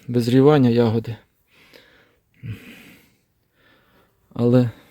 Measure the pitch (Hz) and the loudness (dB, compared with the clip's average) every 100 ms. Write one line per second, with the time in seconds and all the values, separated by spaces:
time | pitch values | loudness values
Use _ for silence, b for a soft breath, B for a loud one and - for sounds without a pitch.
0 | - 123 117 127 139 151 123 117 117 113 | -8 -4 0 2 4 4 2 0 0 -2
1 | 113 110 _ _ _ b b b b b | -8 -14 _ _ _ b b b b b
2 | b b _ _ 110 101 B B B B | b b _ _ -18 -18 B B B B
3 | B B _ _ _ _ _ _ _ _ | B B _ _ _ _ _ _ _ _
4 | _ _ _ - 120 127 123 b b | _ _ _ -4 0 2 0 b b